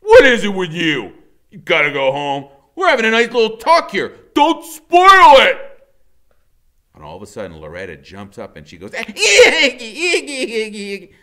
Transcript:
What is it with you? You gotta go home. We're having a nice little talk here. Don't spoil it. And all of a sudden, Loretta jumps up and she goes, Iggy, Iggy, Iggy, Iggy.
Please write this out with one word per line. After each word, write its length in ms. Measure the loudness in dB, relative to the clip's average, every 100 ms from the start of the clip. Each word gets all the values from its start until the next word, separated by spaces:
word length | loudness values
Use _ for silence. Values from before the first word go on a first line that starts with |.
What 240 | 6 6
is 200 | 6 2
it 100 | -2
with 180 | -6 -8
you? 400 | -6 -4 -4 -8 -16 _ _ _
You 80 | -20
gotta 340 | -4 -2 -2
go 200 | -2 -4
home. 360 | -4 -6 -8 -10 _ _
We're 140 | -6 -2
having 180 | 0 0
a 40 |
nice 220 | 0 -2
little 240 | -2 -4 -4
talk 340 | 0 0 0
here. 260 | -8 -8 -10 _
Don't 300 | -2 0 -2
spoil 720 | -8 -20 _ 4 6 8 8 8
it. 160 | 6 -2 -10 -20 _ _ _ _ _ _ _ _ _ _ _
And 100 | _
all 120 | -20 -18
of 60 |
a 40 | -18
sudden, 340 | -14 -14 -14
Loretta 360 | -18 -14 -14 -16
jumps 420 | -20 -20 -20 -18
up 180 | -18 -18
and 100 | -20
she 120 | -20
goes, 120 | -16
Iggy, 240 | -14 -14
Iggy, 840 | -6 -2 4 2 2 -4 -4 -18 -10 -6
Iggy, 560 | -4 -6 -10 -10 -8 -10
Iggy. 420 | -10 -14 -16 -18 _